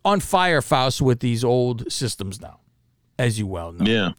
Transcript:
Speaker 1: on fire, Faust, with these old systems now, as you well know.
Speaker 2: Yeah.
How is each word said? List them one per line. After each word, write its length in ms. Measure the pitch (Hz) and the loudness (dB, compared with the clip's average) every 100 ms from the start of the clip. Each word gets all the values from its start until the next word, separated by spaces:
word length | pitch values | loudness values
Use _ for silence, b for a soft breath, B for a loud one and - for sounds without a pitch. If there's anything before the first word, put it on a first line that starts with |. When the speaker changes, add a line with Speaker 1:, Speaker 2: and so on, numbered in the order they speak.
Speaker 1:
on 160 | 196 202 | 0 0
fire, 420 | - 185 180 156 | 2 2 4 2
Faust, 400 | - 139 131 - | 2 2 2 2
with 180 | 131 120 | 2 2
these 240 | 123 113 | 0 0
old 480 | 120 123 123 117 131 | 2 2 0 -2 -6
systems 500 | - 127 - 95 92 | -6 -6 -6 -10 -10
now, 180 | - - _ _ _ _ _ - | -14 -20 _ _ _ _ _ -2
as 220 | 123 107 | -2 0
you 80 | 101 | -4
well 240 | 90 85 | -6 -10
know. 140 | 85 101 | -2 0
Speaker 2:
Yeah. 260 | 113 92 | 2 0